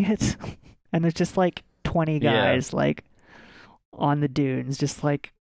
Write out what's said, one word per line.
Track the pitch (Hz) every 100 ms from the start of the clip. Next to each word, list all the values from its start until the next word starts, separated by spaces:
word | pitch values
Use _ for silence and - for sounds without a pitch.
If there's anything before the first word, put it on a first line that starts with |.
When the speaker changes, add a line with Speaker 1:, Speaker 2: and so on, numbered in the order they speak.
| 190
Speaker 1:
it. | 214 - -
<laughs> | - - - - -
And | 170
there's | 170
just, | - 196 -
like, | 180 - - _
twenty | - 170 160 151
Speaker 2:
Yeah. | 147 131 101
Speaker 1:
guys, | 131 127
like, | - 143 - - _ _ - - - - _ _
on | - 143 147
the | 143
dunes, | 139 135 127 127 139
just, | 143 -
like, | 151 143 - _